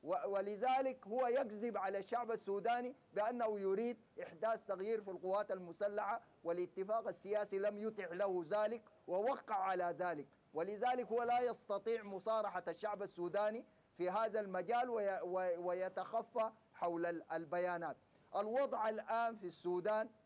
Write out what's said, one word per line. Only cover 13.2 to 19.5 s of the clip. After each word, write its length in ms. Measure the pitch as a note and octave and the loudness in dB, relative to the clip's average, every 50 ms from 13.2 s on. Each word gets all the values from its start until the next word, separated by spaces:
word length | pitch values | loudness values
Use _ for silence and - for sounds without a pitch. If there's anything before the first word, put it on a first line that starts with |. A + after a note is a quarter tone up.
| F3 F3 D#3+ G3 G#3 G#3+ G#3+ A3+ - - - - _ _ _ - | -4 0 2 2 2 2 0 -2 -8 -10 -20 -20 _ _ _ -2
في 120 | F3 F3+ | -2 0
هذا 300 | F#3 G#3 A3+ A3 G#3 A3 | 2 2 0 2 2 0
المجال 500 | G#3 G3 F#3 F3+ F3+ E3+ A3+ A#3+ B3 B3+ | -2 0 -2 -4 -2 2 2 2 2 2
وي-، 320 | A#3+ A3+ G#3 G3 F#3+ F3+ | 2 2 2 2 0 0
وي-، 360 | D3+ F3+ F3+ F#3 F#3 F#3 F3 E3+ | -2 0 0 0 2 2 0 0
ويتخفى 920 | F3 F3+ F3 F3+ F#3 F#3 F#3 F#3 F#3 G3 G#3 A3+ A3+ - - A#3+ A3 A3 A3 - - _ _ | 0 -2 0 0 0 -2 -2 -4 -6 -2 -2 -2 -2 -2 0 0 0 0 -2 -8 -20 _ _
حول 320 | - - F3 E3+ E3+ E3+ | -2 0 0 2 2 0
ال-، 260 | E3+ F3 E3 - - D#3+ | 0 -2 -2 -4 -4 -6
البيانات. 640 | E3 E3 D3+ F3 F3 F3+ F3+ F3 E3+ E3+ D#3 G#3 - - _ - - - - - | -6 -4 -2 -2 0 0 0 0 -2 -4 -6 -8 -8 -12 _ -20 -20 -20 -6 -2
الوضع 540 | F#3+ G#3 G#3+ A3+ C4 C#4 C4+ - - G#3+ A3 | -2 0 2 2 2 2 2 0 0 0 0
الآن 460 | A3 A3 - - A3 A3+ A#3 A#3 A3+ | -2 -2 -2 -2 0 2 2 0 -2
في 120 | G#3+ F#3+ | -4 -8
السودان 640 | F3+ | -8